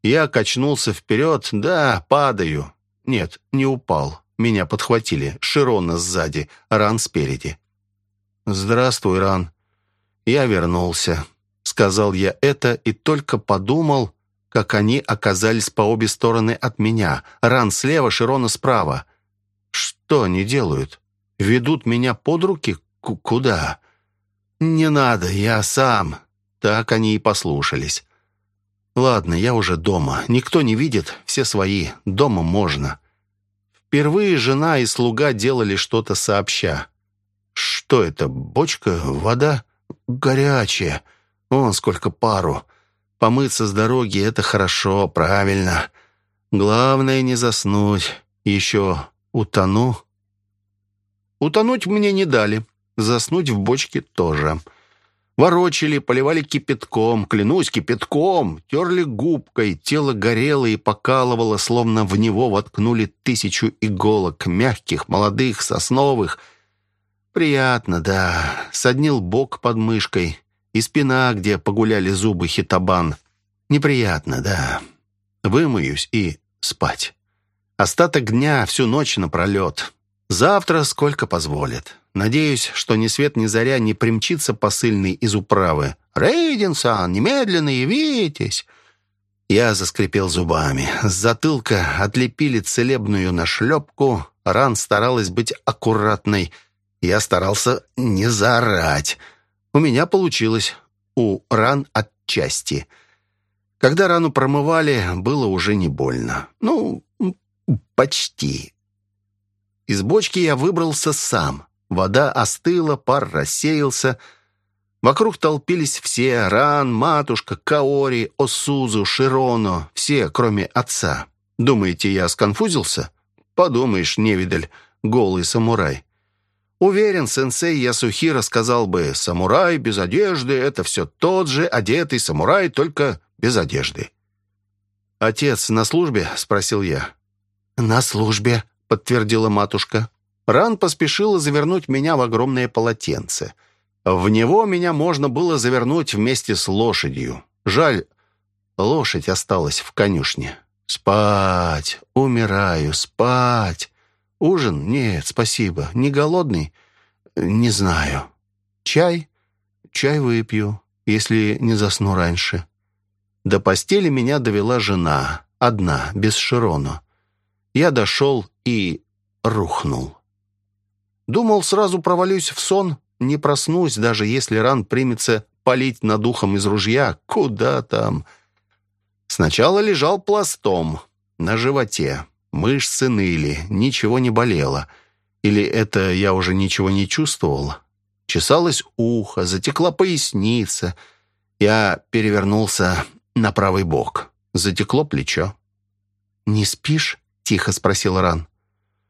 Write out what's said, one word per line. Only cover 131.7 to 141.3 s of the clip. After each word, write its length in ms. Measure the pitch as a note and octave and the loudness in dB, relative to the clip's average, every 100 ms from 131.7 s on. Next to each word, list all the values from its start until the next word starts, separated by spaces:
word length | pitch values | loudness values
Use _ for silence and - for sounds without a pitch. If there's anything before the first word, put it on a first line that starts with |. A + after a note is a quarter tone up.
| A#2 G2+ C#3+ D#3 B2+ | 0 0 0 0 -4
самурай, 500 | - D2+ F#2 F#3+ F3+ | -2 0 2 2 0
только 520 | - D#3+ D3+ C#3+ E2 _ _ | -2 -2 0 -2 -2 _ _
без 180 | A#2 A#2 | 0 0
одежды». 540 | D#2 C#2 C2+ - - _ _ _ _ _ _ _ _ _ _ _ | 0 -4 -6 -8 -14 _ _ _ _ _ _ _ _ _ _ _
«Отец 520 | A2 A2 C#3+ A2+ - | -2 0 0 0 0
на 140 | A2 | 0
службе?» — 440 | A2 D#3+ E3+ G#2+ D#2 - | 2 0 0 0 -2 -6
спросил 460 | - G2+ F#2 G#2 | -2 -2 0 -2
я. 320 | F#2+ C#2+ C2 - _ _ _ _ _ - | -2 -4 -6 -14 _ _ _ _ _ -4
«На 240 | A2+ A2+ | 2 2
службе», — 640 | C3 G2+ A2 G#2 A2 A#2 - _ _ | 2 -2 0 0 0 -2 -4 _ _
подтвердила 600 | G#2+ - B2 G#2+ A2+ A2 | -4 0 0 2 2 2
матушка. 640 | G2+ G#2 G2+ - G#2+ A2 _ _ _ - | 2 0 -2 -2 -4 -4 _ _ _ 2
Ран 300 | A#2 A3+ A3 | 4 4 2
поспешила 640 | F3+ - D#3 - G#3+ | -2 0 -2 0 2